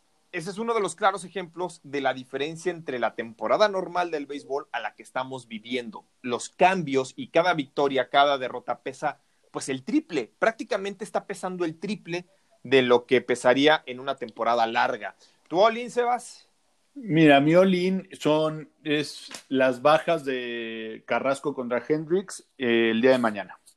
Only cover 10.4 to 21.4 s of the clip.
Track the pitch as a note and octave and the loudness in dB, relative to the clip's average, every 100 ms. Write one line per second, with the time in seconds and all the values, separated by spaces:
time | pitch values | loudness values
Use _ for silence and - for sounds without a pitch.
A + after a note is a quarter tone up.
10.4 | G#3 A3+ C4 G#3+ G3 G3+ F#3+ G3+ - G3 | 0 0 -4 -6 -6 -8 -8 -6 -6 -8
11.4 | F#3 F3+ E3+ D#3+ G3 G3+ - F3 F3 _ | -8 -4 -4 -4 -8 -8 -8 -10 -10 _
12.4 | _ _ B2 C3+ B2 A#2+ - B2+ - A#2+ | _ _ 2 4 6 4 4 2 2 2
13.4 | B2+ C3 D3 D#3 - B2 C3+ C3 A#2 G#2+ | 4 4 6 4 0 -10 -8 -8 -10 -4
14.4 | A2+ A#2+ A2+ A#2 B2 A#2+ G2+ - _ _ | 0 2 2 2 0 -2 -10 -16 _ _
15.4 | _ D#3+ A3 A3+ A#3+ A#3+ A#3+ B3 - - | _ 2 2 2 -4 -2 -2 -2 -6 -20
16.4 | _ _ _ _ _ C#4+ A3+ D#3 D#3 C#3 | _ _ _ _ _ -14 0 6 8 8
17.4 | D3 E3+ F#3+ F3+ F3+ F#3+ F#3 - D3 D3+ | 6 6 6 4 0 -2 -4 -4 0 2
18.4 | D#3 D#3 D3 _ D#3 D3+ C#3+ - - - | 0 -4 -12 _ -4 -2 -2 -10 -16 -18
19.4 | - C3+ C3 B2 C#3+ D#3 - E3 C3+ B2+ | -4 2 2 4 4 4 2 -2 -2 -6
20.4 | B2 A#2+ A2+ A2+ A2 A2 - A#2 B2+ C#3 | -6 -6 -8 -8 -10 -12 -4 -2 0 -2